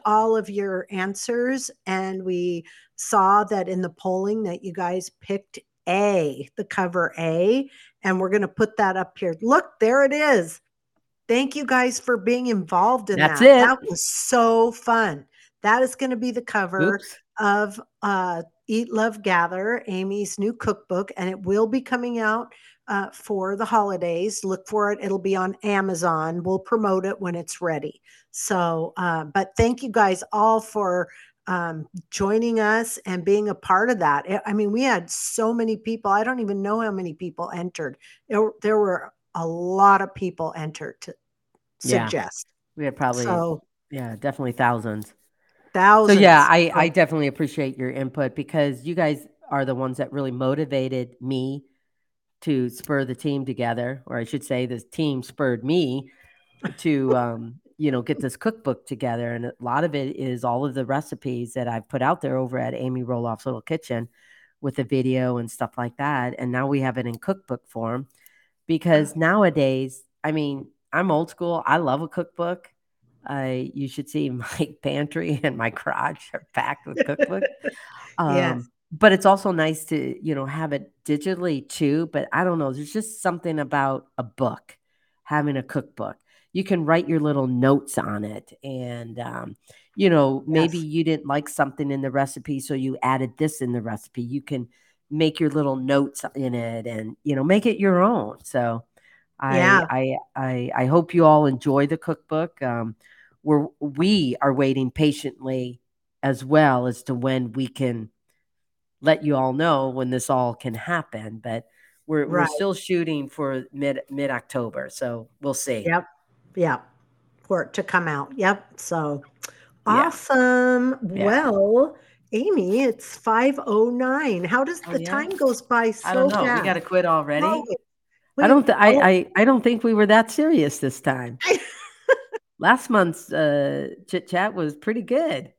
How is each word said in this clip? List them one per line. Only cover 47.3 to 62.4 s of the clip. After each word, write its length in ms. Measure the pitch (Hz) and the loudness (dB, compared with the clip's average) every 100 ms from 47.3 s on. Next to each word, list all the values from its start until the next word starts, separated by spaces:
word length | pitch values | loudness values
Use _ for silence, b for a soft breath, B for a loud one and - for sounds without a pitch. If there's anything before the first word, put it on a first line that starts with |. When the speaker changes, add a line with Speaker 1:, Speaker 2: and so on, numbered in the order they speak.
| 139 143 - 135 131 | -2 -4 -2 -4 -4
Speaker 2:
your 140 | 127 | -6
input, 440 | 131 131 151 135 - | -6 -6 -4 -4 -4
because 480 | 139 160 143 123 | -4 0 0 -2
you 120 | 139 175 | -6 -2
guys 300 | 156 147 - _ - | 0 -2 -8 _ -6
are 140 | 139 | -2
the 120 | 135 127 | -2 -2
ones 220 | 131 127 | -4 -4
that 140 | - | -6
really 200 | 143 135 | -4 -6
motivated 840 | 123 131 143 143 135 131 131 123 - | -2 -2 0 -2 -2 -2 -4 -6 -8
me 420 | 127 131 131 139 - _ _ _ _ _ _ _ | -6 -4 -4 -8 -12 _ _ _ _ _ _ _
to 280 | - 135 123 | -2 -2 -2
spur 360 | 120 - 143 127 | -6 -4 -2 -2
the 100 | 127 | -4
team 300 | 156 139 131 | -4 -4 -6
together, 560 | 120 117 117 123 135 - | -4 -4 -4 -6 -8 -8
or 100 | 123 | -8
I 60 | |
should 200 | 113 139 | -6 -8
say 220 | - 127 127 | -4 -4 -4
the 140 | 120 | -6
team 420 | - - 151 131 | -10 -4 -2 -2
spurred 400 | 120 - 135 117 | -6 -2 -2 0
me 460 | 127 175 143 131 135 b b b b b - - | 0 0 0 -2 -8 b b b b b -12 -4
to, 360 | 165 143 131 127 | 0 0 2 2
Speaker 1:
<laughs> 0 | |
Speaker 2:
um, 400 | 120 117 117 131 _ - | 0 -4 -10 -16 _ -4
you 140 | 151 | -2
know, 100 | 127 | 0
get 180 | 110 - | -2 -4
this 160 | 131 - | -6 -4
cookbook 500 | 226 220 139 123 - | -6 -4 -4 -4 -6
together. 480 | 123 123 117 120 | -6 -4 -4 -4
And 120 | 117 120 | -6 -8
a 80 | - | -8
lot 240 | 120 131 | -4 -2
of 120 | 165 143 | -2 -2
it 200 | 135 139 | -6 -6
is 260 | 131 123 | -6 -4
all 220 | 123 120 143 | -2 -2 -2
of 80 | |
the 120 | 131 123 | -4 -4
recipes 680 | 135 151 123 131 123 117 | -4 -4 -10 -8 -6 -6
that 140 | 131 120 | -6 -6
I've 200 | 113 - | -6 -6
put 140 | 135 | -2
out 180 | 131 - | 0 0
there 160 | 135 | -2
over 200 | 131 | -4